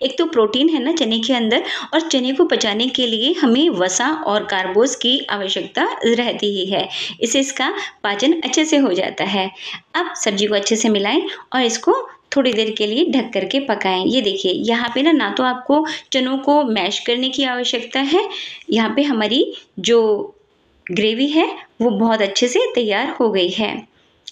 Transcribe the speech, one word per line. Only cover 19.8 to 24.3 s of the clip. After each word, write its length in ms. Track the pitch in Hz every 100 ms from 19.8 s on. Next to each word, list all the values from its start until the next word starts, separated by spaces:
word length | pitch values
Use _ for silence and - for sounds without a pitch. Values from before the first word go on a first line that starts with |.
| 185 233 220 202 - - _ _ _ _ -
ग्रेवी 400 | 180 214 226 277
है 180 | 311 359 - - -
वो 80 | 233
बहुत 300 | 202 226 220
अच्छे 260 | 196 - 247
से 120 | 381 508
तैयार 340 | - 220 202 285
हो 180 | - 233
गई 180 | 190 180
है। 380 | 196 208 - - _ _ _ -